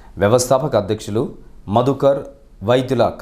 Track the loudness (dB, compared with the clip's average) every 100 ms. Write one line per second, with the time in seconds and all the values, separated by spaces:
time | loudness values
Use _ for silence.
0 | -16 0 2 2 2 0 2 -2 -2 -6
1 | -4 -4 -6 -10 -20 -18 -2 0 0 2
2 | 0 0 -6 -20 -20 -8 0 0 0 0
3 | 0 0